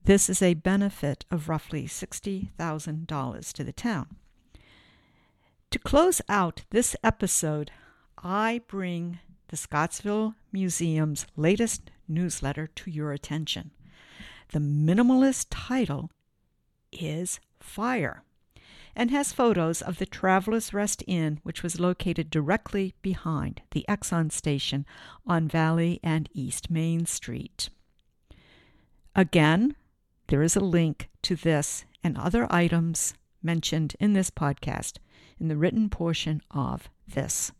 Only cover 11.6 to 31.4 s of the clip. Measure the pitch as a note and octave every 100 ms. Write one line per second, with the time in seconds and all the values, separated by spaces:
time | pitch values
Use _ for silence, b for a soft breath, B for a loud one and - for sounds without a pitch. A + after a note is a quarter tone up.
11.6 | A#3 - - - - D#3+ F3+ - C3+ C#3+
12.6 | D#3 - - D3+ D3+ C#3+ - D3 D3+ E3+
13.6 | E3 _ B B B B B B B D#3
14.6 | D3 D3 D#3 F#3 B3 B3+ C4+ C4 - -
15.6 | - C4 G#3+ C#3+ E3 _ _ _ _ _
16.6 | _ _ _ - D#3+ D3+ F#3 - _ _
17.6 | - - A3+ B3+ C3+ - _ _ _ B
18.6 | B B B - A#3+ C#4 C#4+ - B3 G3
19.6 | D#3+ E3 - F3 F#3+ - F#3+ F#3+ G3 A3+
20.6 | A3 G3+ G#3 - - F3+ D#3 D3+ - -
21.6 | F3 E3 F3 F3+ - E3 D#3 D#3 D3 G#3+
22.6 | - G3+ F#3+ - F#3+ F#3 E3+ D#3 - -
23.6 | - D#3 - G#3 - F3 D#3 - - C#3
24.6 | - C#3 C#3 B B B - F3 D#3+ E3
25.6 | D#3+ E3 E3+ F3 E3 D#3+ D3+ - C3 -
26.6 | - D#3+ E3 E3 E3 - - A#2+ - _
27.6 | - - _ _ _ _ _ b b b
28.6 | b b b b b - F#3 F3 D3+ E3
29.6 | B3 D4 _ _ _ _ _ C#3 D#3+ G3
30.6 | F#3+ E3+ E3 C#3+ - _ - F3